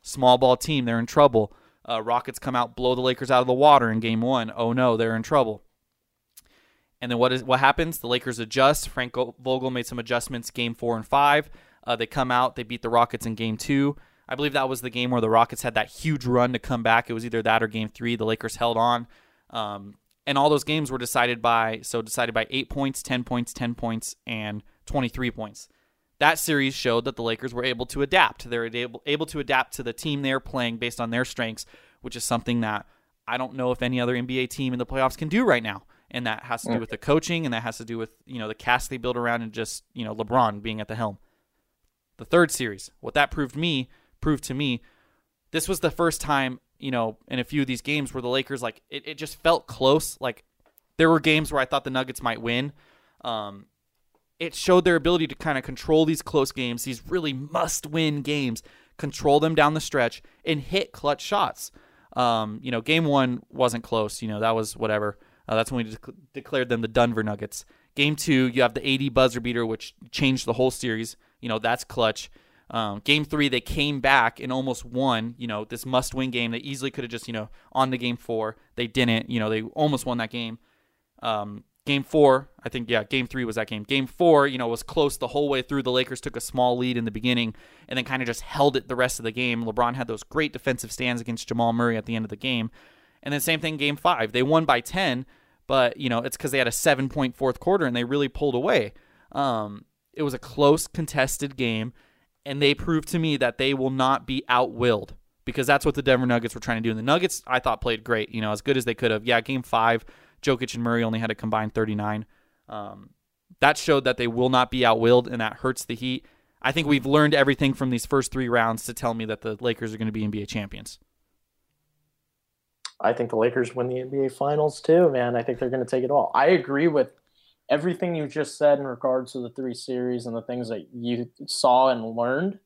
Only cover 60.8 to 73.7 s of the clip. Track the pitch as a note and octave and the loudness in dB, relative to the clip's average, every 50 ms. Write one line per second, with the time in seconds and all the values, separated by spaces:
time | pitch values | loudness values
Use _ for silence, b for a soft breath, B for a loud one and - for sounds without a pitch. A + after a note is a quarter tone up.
60.8 | - - - - - D3 D3 - - - G3+ G#3 F#3 - - - - - b b | -2 -4 -10 -2 -2 -2 -2 -2 -4 -4 0 0 0 -2 -4 -10 -16 -16 b b
61.8 | b b b b b b - A#2+ B2 A#2+ A#2 A2 A2 G#2+ G#2 A2+ - B2+ B2 A2+ | b b b b b b -2 0 2 2 2 2 -2 -4 -8 -10 -6 -4 -4 -4
62.8 | A2+ D3 D#3 E3 E3 D3 C#3+ C#3 C3 B2+ B2 - _ _ - C3 B2+ A#2+ A#2 A#2 | 0 2 2 2 4 4 4 4 2 2 -2 -6 _ _ 0 2 2 2 2 -2
63.8 | A2+ - A#2 A2+ G#2+ G#2 - - A#2 A2 G#2+ G#2 A2 A2+ A2+ A2+ A2 G#2 - A2 | -4 -2 0 0 0 -2 -4 -8 -8 -6 -4 0 0 0 2 0 -2 -4 -6 -4
64.8 | A2+ G#2+ G#2+ G#2 G#2 G#2 G2+ b b b b b b - A2+ A2 A2+ - C3 B2 | -2 -2 0 0 -2 -4 -6 b b b b b b -2 0 0 0 0 -4 -6
65.8 | A2+ A2 G#2+ - - - A#2+ - - _ _ C#3 C3+ - - C3+ B2+ B2 B2 A#2 | -4 -6 -10 -14 -16 -20 -20 -20 -20 _ _ -16 -10 -4 -2 -2 0 0 0 -2
66.8 | A2+ A2 A2+ B2 A#2+ A#2+ A2+ A2 G#2+ G#2+ G#2 G2+ G#2+ - - - - b b b | -2 0 2 4 4 4 2 -2 -2 -2 -4 -6 -10 -12 -12 -16 -16 b b b
67.8 | b b b - C#3+ D3 D3+ D3 - D#3+ C#3+ C3 C3 B2+ A#2+ B2+ B2 A#2 A2+ B2+ | b b b 0 0 0 0 -2 0 2 4 4 4 2 4 2 2 2 2 -2
68.8 | - C#3 C3+ C3 C#3 C#3 A#2 C3+ C3 B2+ A#2 B2 A#2 A#2+ A#2 A#2+ A#2 A2+ A2+ - | -2 0 0 0 0 0 4 4 4 4 2 -2 -4 -2 -2 -2 -2 -2 -4 -8
69.8 | - - _ _ - - - - C#3+ C3+ C3 B2 - - A#2 A2+ B2+ C3 - - | -10 -18 _ _ -20 -12 -4 0 2 2 2 2 0 -2 0 2 2 0 0 -2
70.8 | - B2 A2 A2 A2+ A2+ - _ _ _ _ _ - A#2+ A2 A2 G#2+ A2+ A#2+ - | -4 -4 -4 -4 -6 -10 -12 _ _ _ _ _ -6 -6 -4 -2 0 -2 -2 -2
71.8 | - - - B2+ A#2 A2 A2 - - - b b b b b b b b - A2+ | -4 -8 -2 0 0 0 0 -2 -12 -16 b b b b b b b b -6 -4
72.8 | A2 G#2 G2+ G#2 _ - C#3+ D3+ D3+ D3 D#3 D3+ C#3+ C#3 B2+ B2 - - | -4 -4 -6 -6 _ 2 2 2 2 -2 0 0 2 2 2 -2 -2 -4